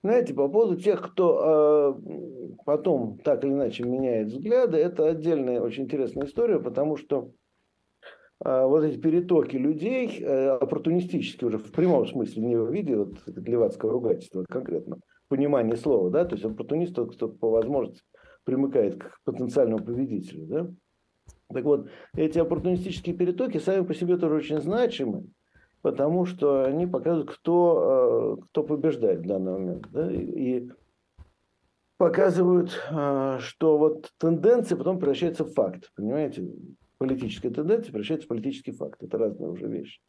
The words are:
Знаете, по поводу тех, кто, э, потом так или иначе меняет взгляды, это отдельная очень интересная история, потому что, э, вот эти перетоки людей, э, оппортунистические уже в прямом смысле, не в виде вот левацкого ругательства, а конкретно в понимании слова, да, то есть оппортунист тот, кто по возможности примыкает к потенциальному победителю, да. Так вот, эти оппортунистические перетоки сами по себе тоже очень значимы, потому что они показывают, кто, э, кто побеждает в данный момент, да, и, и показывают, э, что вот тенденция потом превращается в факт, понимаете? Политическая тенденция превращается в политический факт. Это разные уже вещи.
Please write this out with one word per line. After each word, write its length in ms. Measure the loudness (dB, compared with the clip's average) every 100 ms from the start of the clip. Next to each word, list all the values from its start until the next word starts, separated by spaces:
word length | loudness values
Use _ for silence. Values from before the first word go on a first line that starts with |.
Знаете, 280 | 2 2 2
по 140 | 0 2
поводу 320 | 4 2 2
тех, 220 | 0 0
кто, 920 | -2 2 4 4 4 6 6 6 4 0 -10
э, 460 | -12 -12 -14 -16 -12
потом 540 | -2 0 2 0 -2 -4
так 200 | -2 0
или 60 | 0
иначе 320 | 0 -2 -2
меняет 460 | -4 -2 0 0 -2
взгляды, 480 | -6 0 2 4 2
это 260 | 2 2 0
отдельная 520 | 2 0 0 0 0
очень 240 | -2 -4
интересная 420 | -6 -2 -4 -4 -6
история, 320 | -2 0 2
потому 360 | -2 -2 -2 -2
что, 360 | -2 -4 -4 _ _ _ _ _ _ _ -20 -20 _ _
э, 200 | -2 2
вот 200 | 4 4
эти 120 | 2 0
перетоки 600 | 2 2 4 2 2 0
людей, 640 | 0 0 0 -2 -2 -4
э, 280 | -2 0 2
оппортунистические 1000 | 2 0 0 0 0 0 -4 -4 -4 -4
уже 100 | -4
в 140 | -6
прямом 340 | 0 4 4 2
смысле, 360 | -2 -4 -4
не 100 | 0 0
в 140 | 0
виде 260 | -2 -2 -2
вот 180 | -2 -6 -16
левацкого 640 | -12 -2 2 2 0 -2
ругательства, 540 | 0 0 -2 -4 -8 -6
а 40 |
конкретно 460 | -6 -4 -6 -6 -14 _ _ _
в 20 |
понимании 440 | 0 2 2 2
слова, 360 | 0 2 2 4
да, 140 | 2
то 120 | 0 -2
есть 80 |
оппортунист 500 | -6 -8 -4 -2 -2
тот, 220 | -4 -6 -4
кто 120 | -8
по 220 | -2 2
возможности 520 | 2 2 -2 -4 -10 _ _ _ _
примыкает 580 | -4 0 2 2 0 -2
к 160 | -14 -10
потенциальному 600 | -8 -4 -2 2 2 2
победителю, 640 | -4 -4 -4 -4 -8 -14 -6
да. 240 | -6 -6 -12 _ _ _ _ -20 -20 _
Так 120 | -4
вот, 240 | 2 2 0 -18 -14 -2
эти 220 | 0 2
оппортунистические 800 | 0 0 0 -2 -2 -6 -6 -2
перетоки 420 | -2 0 -2 -2
сами 260 | 0 0
по 100 | 0
себе 220 | -2 0 2
тоже 200 | 2 0
очень 240 | 0 -4
значимы, 640 | -2 0 0 -2 -4 -4 -8 _ _ _ _ _
потому 440 | -4 0 2 2 0
что 380 | 2 2 4
они 220 | 2 2 0
показывают, 420 | 0 0 0 -2
кто, 1040 | -6 2 4 6 6 4 6 6 4 0 -4
э, 40 | -4
кто 120 | -4
побеждает 560 | -2 0 0 2 2 0
в 60 | 0
данный 260 | -2 -2
момент, 340 | -2 -4 -6 -6
да, 180 | -4 -4
и, 60 | -4
и 520 | -6 -4 -2 -2 -6 -18 _ _ _ _ -20 _ _ _ _ _ _ _
показывают, 760 | 2 4 4 4 4 4 2 -6 -6
э, 480 | -4 0 0 -2 -4
что 380 | -8 0 4 6
вот 320 | 4 2 -10 _
тенденция 580 | 0 2 4 4 2 -2
потом 220 | -2 0
превращается 460 | 0 0 -2 -2
в 80 | -4
факт, 380 | 0 0 -2 -16 -8
понимаете? 520 | -4 -2 -4 -6 -10 -12 -18 -20 _ _
Политическая 520 | -4 -2 -4 -6 -6
тенденция 420 | -4 0 0 0
превращается 340 | -8 -4 -6 -4
в 20 |
политический 440 | -6 -6 -8 -12
факт. 300 | -10 -12 -12
Это 160 | -8 -2
разные 300 | -2 -2 -8
уже 180 | -8 -8
вещи. 320 | -8 -10 -18